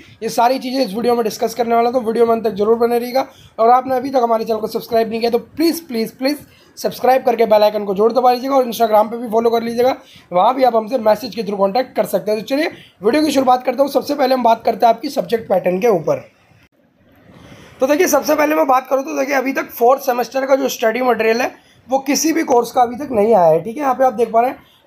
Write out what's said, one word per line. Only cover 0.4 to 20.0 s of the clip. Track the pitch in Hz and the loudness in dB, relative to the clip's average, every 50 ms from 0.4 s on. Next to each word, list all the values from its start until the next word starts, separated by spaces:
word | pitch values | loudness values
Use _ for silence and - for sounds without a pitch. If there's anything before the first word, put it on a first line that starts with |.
| 233 247 269 269 | 2 2 2 0
चीज़ें | 214 262 247 269 262 | -4 -4 -2 -2 -2
इस | 190 185 | -2 -4
video | 233 220 240 240 | -2 0 0 0
में | 240 226 | 0 0
discuss | 208 - - 233 220 - | -4 -4 -4 -4 -4 -2
करने | - 233 233 233 | -4 -2 0 0
वाला | 233 233 240 | 0 0 0
हूँ। | 240 262 | 0 -2
तो | 220 | -2
वीडियो | 220 226 233 233 | -2 0 2 2
में | 233 226 | 2 2
अंत | 226 214 | 0 -2
तक | 220 196 | -4 -2
जरूर | 185 208 220 233 | -2 0 0 2
बने | 233 240 233 240 233 | 2 2 0 0 -2
रहिएगा। | 240 247 240 269 262 - - - - - _ - | -2 -2 -4 -4 -4 -4 -10 -20 -20 -12 _ 0
और | 226 233 | 4 4
आपने | 247 254 254 262 262 | 4 4 2 0 -2
अभी | 254 247 277 | -4 -2 -2
तक | 269 254 233 | 0 0 0
हमारे | 233 226 220 226 | 0 0 -2 -2
channel | 214 220 220 | -4 -4 -4
को | 220 208 | -4 -6
सब्सक्राइब | - 226 220 - 240 226 226 208 | -6 -8 -6 -2 -2 -2 0 -2
नहीं | 226 226 | -2 -4
किया | 226 226 | -2 -2
तो | 233 233 | -2 -2
प्लीज़, | - - - - 320 339 - - - | -4 -6 -4 -2 0 0 0 -2 -6
please, | - 247 226 220 - - | -6 -6 -4 -4 -6 -6
please | - 262 277 294 294 - - _ _ _ _ _ | -4 -4 -4 -4 -4 -10 -18 _ _ _ _ _
subscribe | - - 214 - - - 247 262 262 - | -8 -8 -8 -6 -2 0 2 2 2 2
करके | 254 240 226 233 | 0 0 0 2
bell | 196 214 208 208 | 4 4 4 4
icon | 214 208 214 208 | 2 2 -2 -4
को | 196 190 | -4 0
जरूर | 190 214 226 226 | 0 0 2 2
दबा | 262 262 247 | 2 2 2
लीजिएगा | 247 247 240 269 277 | 2 0 -2 0 0
और | 269 247 | 0 0
Instagram | 233 208 226 233 214 214 208 214 220 | 0 0 -2 0 2 4 4 2 2
पे | 233 | -2
भी | 233 247 233 | -8 -6 -2
फॉलो | 208 226 233 233 | 0 0 2 2
कर | 226 233 226 | 0 0 -2
लीजिएगा, | 233 233 233 247 254 269 269 - - - - - _ | -2 -2 0 0 0 0 -2 -8 -18 -20 -20 -12 _
वहाँ | 175 180 196 233 262 | 0 2 2 2 2
भी | 269 254 | 2 2
आप | 247 226 | 2 2
हमसे | 226 220 202 269 247 | 2 0 -2 -4 0
message | 214 220 214 - 262 226 175 | 2 2 2 2 -2 -6 -8
के | 226 | -8
through | 214 196 208 | -6 -6 -2
contact | 190 196 196 190 254 262 254 - | 0 0 0 0 0 -2 -2 -2
कर | - - | -4 -2
सकते | - - 185 180 208 | -2 -2 -4 -2 -2
हैं। | 214 220 | -4 -4
तो | 196 | -4
चलिए | - 269 285 311 349 - - - - _ _ 175 | -4 -2 -2 -2 -4 -6 -10 -18 -20 _ _ -2
video | 220 262 311 302 | 0 2 2 0
की | 302 | 2
शुरुआत | - 269 262 254 247 247 254 | 0 2 2 4 2 2 0
करता | 269 247 247 277 | -2 -2 0 0
हूँ। | 285 | 0
सबसे | - - - - 285 | 0 -2 -2 -2 -2
पहले | 285 269 254 262 | 0 0 0 2
हम | 254 240 | 2 2
बात | 226 226 226 - | 2 2 2 0
करते | 240 220 - 240 | -2 0 2 2
हैं | 226 226 | 2 2
आपकी | 226 311 294 | 0 -4 -6
सब्जेक्ट | - 269 180 170 233 220 - - | -6 -6 -4 -4 -4 -6 -2 -2
pattern | 208 180 - 185 180 190 | -2 0 0 0 -2 0
के | 233 240 | 2 2
ऊपर। | 202 165 147 160 143 123 - - _ _ _ _ _ _ _ _ _ _ _ _ _ _ _ _ _ _ _ - - - - - - - - - - - | 0 0 0 -2 -4 -4 -6 -12 _ _ _ _ _ _ _ _ _ _ _ _ _ _ _ _ _ _ _ -20 -20 -20 -20 -20 -20 -20 -20 -20 -6 -4
तो | 262 | -2
देखिए, | 269 294 294 359 | 0 2 2 2
सबसे | - 294 269 - 254 302 | 2 0 0 0 0 0
पहले | 302 294 294 311 | 2 2 2 2
मैं | 320 311 | 0 2
बात | 277 254 262 262 - | 2 2 0 0 -2
करूँ | 277 262 269 | -2 -4 -2
तो | 311 302 | -4 -4
देखिए, | 277 269 262 285 | -4 -2 -2 -2
अभी | 269 247 269 269 | -2 -2 -2 -4
तक | 311 320 - | -4 -6 -8
fourth | - - 233 240 269 262 | -4 0 2 2 2 2